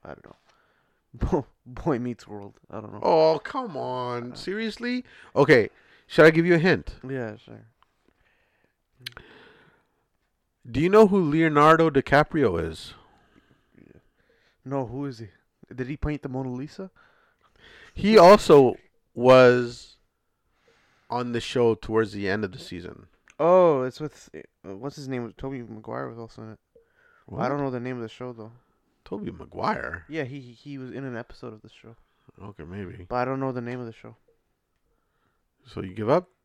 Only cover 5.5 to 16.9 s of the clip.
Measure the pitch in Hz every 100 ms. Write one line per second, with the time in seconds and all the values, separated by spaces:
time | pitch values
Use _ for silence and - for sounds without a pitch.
5.5 | 139 101 _ _ _ _ - 160 160 170
6.5 | 170 175 127 - - 131 135 117 107 -
7.5 | 110 113 _ _ _ _ _ _ _ _
8.5 | _ _ _ _ _ 123 - - - -
9.5 | _ _ _ _ _ _ _ _ _ _
10.5 | _ 123 117 170 208 214 196 160 156 160
11.5 | 147 151 160 165 139 - 139 151 160 123
12.5 | 85 80 78 - - _ _ _ _ _
13.5 | _ _ _ - - _ _ _ _ _
14.5 | _ 131 139 120 127 143 117 107 _ _
15.5 | _ _ 123 127 151 151 147 139 127 131
16.5 | 123 147 - 190